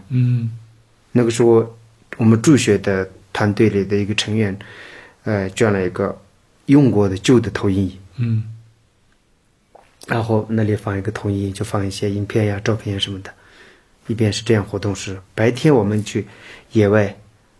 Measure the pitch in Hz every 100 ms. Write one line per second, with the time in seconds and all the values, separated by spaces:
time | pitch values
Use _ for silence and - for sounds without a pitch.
0 | - 127 123 123 113 - - _ _ _
1 | _ 123 117 113 117 113 117 - _ _
2 | - - 113 113 139 135 - 101 101 95
3 | 92 - _ - 104 104 110 101 95 101
4 | 101 107 - 107 104 95 - - - -
5 | - _ - 104 95 - 110 98 92 -
6 | 98 - _ _ _ _ - 143 131 101
7 | 101 95 - 123 110 - 104 95 95 90
8 | - - 117 113 - - _ _ _ _
9 | _ _ _ _ _ _ _ - _ _
10 | - 117 113 110 107 110 107 104 - 98
11 | 101 104 104 98 98 95 101 104 98 -
12 | 104 101 101 117 104 98 110 107 107 98
13 | 98 95 98 - _ _ - _ _ _
14 | - 110 110 95 - 110 98 98 101 95
15 | - 95 - - 113 123 156 135 101 107
16 | 101 107 98 - - - _ 110 101 107
17 | 98 - _ _ _ _